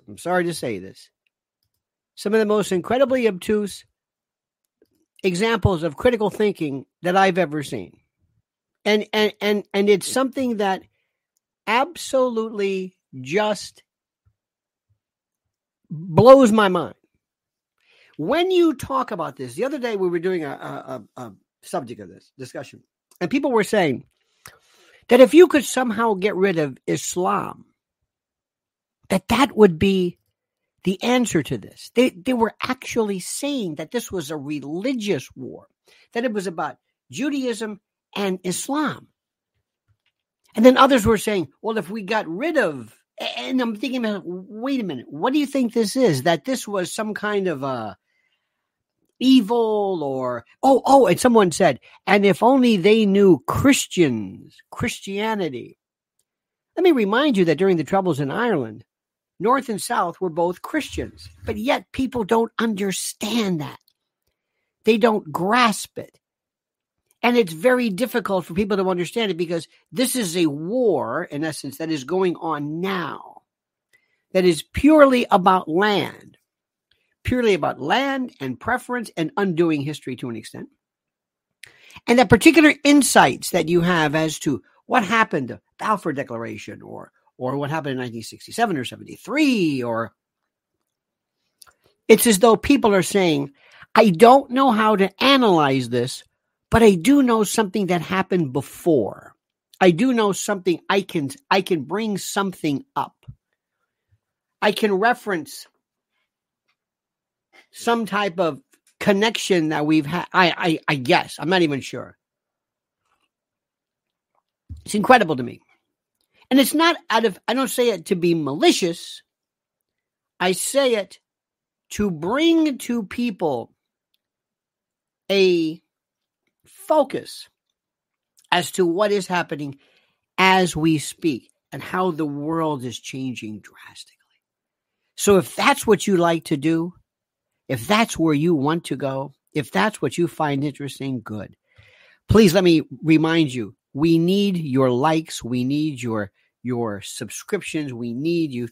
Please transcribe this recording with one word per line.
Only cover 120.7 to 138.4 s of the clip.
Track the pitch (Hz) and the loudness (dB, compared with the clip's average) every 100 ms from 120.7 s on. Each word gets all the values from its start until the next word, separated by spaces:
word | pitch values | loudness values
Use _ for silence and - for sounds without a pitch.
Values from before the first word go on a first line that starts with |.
| 269 269 | 0 0
it | 220 190 - _ _ _ _ _ _ - | 0 -4 -14 _ _ _ _ _ _ -12
to | - 202 | -4 -4
bring | 156 170 262 330 330 311 262 | -4 -4 0 2 2 2 -2
to | - 240 | -6 -6
people | 196 - 240 185 165 123 110 _ _ _ _ _ _ _ _ _ _ _ _ _ _ _ - | -6 -6 -6 -4 -4 -4 -8 _ _ _ _ _ _ _ _ _ _ _ _ _ _ _ -2
a | 196 185 175 160 170 _ _ _ _ _ _ _ _ _ | 2 4 2 0 -6 _ _ _ _ _ _ _ _ _
focus | _ - 311 233 143 - - - _ _ _ _ _ _ _ _ _ - | _ -2 0 0 -4 -10 -18 -20 _ _ _ _ _ _ _ _ _ -4
as | 175 - | -2 -2
to | - 175 | -2 0
what | 170 208 | 0 0
is | 202 185 | -2 -2
happening | 180 160 151 143 139 _ _ _ _ _ - | -4 -4 -8 -10 -14 _ _ _ _ _ 2
as | 190 190 175 156 | 4 6 2 0
we | 165 156 | 2 0
speak | - - 170 123 _ _ _ | -2 -6 -4 -4 _ _ _
and | 139 | -16
how | - 185 185 | -8 -4 -2
the | 151 151 | -2 -4
world | 143 147 165 160 143 | -4 -4 -2 -2 -4
is | 123 110 | -8 -12
changing | - 135 131 117 107 107 | -12 -10 -8 -8 -10 -14
drastically. | - _ - - - _ _ _ _ _ _ _ _ _ _ - | -18 _ -20 -20 -20 _ _ _ _ _ _ _ _ _ _ -4
So | 196 196 | 4 4
if | - - | 2 0
that's | 220 285 - | 0 2 2
what | 208 - | 0 2
you | 180 | 2
like | 170 170 - | 2 0 -2
to | 151 | -4
do, | 151 165 175 - _ _ _ _ _ _ - | -2 -2 -4 -10 _ _ _ _ _ _ -8
if | 113 - | -6 0
that's | 208 226 - | 0 0 0
where | 160 | 0
you | 143 | 2